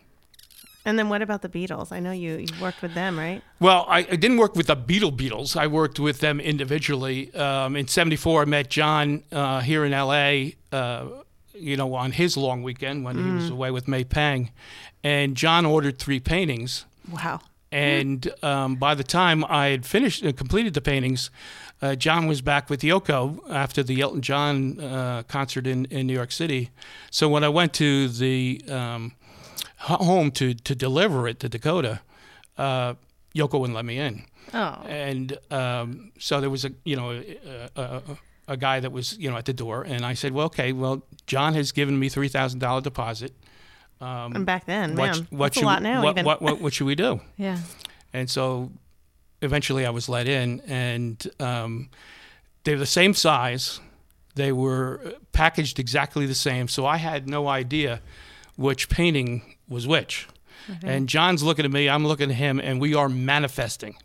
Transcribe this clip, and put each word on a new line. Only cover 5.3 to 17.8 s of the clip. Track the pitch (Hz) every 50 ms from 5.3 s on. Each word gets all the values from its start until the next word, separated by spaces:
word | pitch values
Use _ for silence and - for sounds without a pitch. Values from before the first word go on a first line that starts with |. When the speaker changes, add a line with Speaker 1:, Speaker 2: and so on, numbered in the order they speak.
| 110 110 139 - -
Speaker 2:
I | 160 151
worked | 151 147 160 156 151 - 147
with | 143 151 135 -
them | 156 151 143 147
individually. | - 156 151 139 135 131 151 156 - - 143 127 131 131 131 131 139 - -
Um, | 170 143 139 135 135 135 131 139
in | 143 135 -
seventy-four, | - 190 170 165 156 - - 165 160 151
I | 147
met | 147 147 143 135 139
John, | - 151 151 151 156 151 147 147 147 156 - -
uh, | 170 147 143 135 135 131
here | 120 139 156 156 147
in | 143 139
L | 139 135 135
A, | 143 147 143 143 143 139 135 151 - - _ -
uh, | 143 135 123 120 120 120 127 - 247 277 - _ _ _ _ _ -
you | 202 165 139 139 135
know, | 135 131 127
on | 127 127 131
his | - 170 175 175 -
long | 139 139 131 127 123
weekend | 123 127 123 - 139 135 143 147 127
when | 127 127
he | 123 - 185
was | 180 175 170 170
Speaker 1:
Mm. |
Speaker 2:
away | 123 127 131 131
with | 127 127 127 139
May | 135 131 123
Pang. | 127 - 151 147 147 139 127 123 113 - - - - - - - - - _
And | - 143 147 143 143 139 131
John | 123 156 160 165 175 170
ordered | 151 151 156 143 143 131 -
three | - 139 139 127
paintings. | 131 - 160 185 196 156 123 117 120 127 - - - - _ _ - 180
Speaker 1:
Wow. | 170 147 160 165 135 151 - - _ _ _ -
Speaker 2:
And, | 151 143